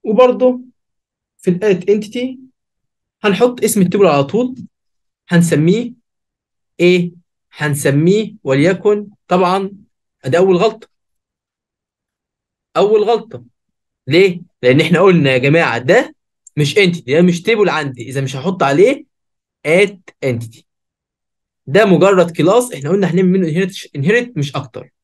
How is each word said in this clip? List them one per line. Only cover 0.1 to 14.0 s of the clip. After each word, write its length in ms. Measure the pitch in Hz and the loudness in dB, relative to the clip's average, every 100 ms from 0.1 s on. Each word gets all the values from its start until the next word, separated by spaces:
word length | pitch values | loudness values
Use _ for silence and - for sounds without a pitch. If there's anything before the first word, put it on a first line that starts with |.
| 214 254 202 254 254 - _ _ _ _ _ _ _ | 4 4 4 0 0 -12 _ _ _ _ _ _ _
في 120 | 185 | -4
ال 100 | 180 | -2
at 240 | 208 180 | 0 0
entity 540 | 196 208 208 247 254 254 - _ _ _ _ _ _ _ | 0 -2 -2 -8 -8 -10 -20 _ _ _ _ _ _ _
هنحط 420 | 208 185 247 247 | -2 2 0 0
اسم 160 | - 208 | -2 0
التيبل 260 | 180 202 185 | 0 2 2
على 180 | 143 | 2
طول، 300 | 139 208 254 254 - _ _ _ _ _ _ | 0 -2 -4 -8 -18 _ _ _ _ _ _
هنسميه 640 | 170 170 151 160 214 240 - _ _ _ _ _ _ _ - | 0 2 2 2 0 -4 -14 _ _ _ _ _ _ _ 0
ايه؟ 320 | 175 180 175 - _ _ _ | 2 2 -2 -10 _ _ _
هنسميه 840 | - 151 143 143 139 165 208 202 - | -8 -6 -2 -2 0 2 0 -2 -10
وليكن، 640 | 135 135 165 190 208 208 208 _ _ | -4 0 0 0 -2 -2 -6 _ _
طبعًا 440 | 180 180 190 196 202 _ _ _ _ | -2 0 -2 -6 -12 _ _ _ _
ده 140 | 135 160 | -2 2
أول 180 | 190 170 | 2 2
غلطة. 320 | 214 220 - _ _ _ _ _ _ _ _ _ _ _ _ _ _ _ _ _ _ 160 | 0 -2 -20 _ _ _ _ _ _ _ _ _ _ _ _ _ _ _ _ _ _ -2
أول 260 | 202 214 | 2 2
غلطة. 420 | 208 226 - 120 - _ _ _ _ _ | 2 -2 -4 -20 -20 _ _ _ _ _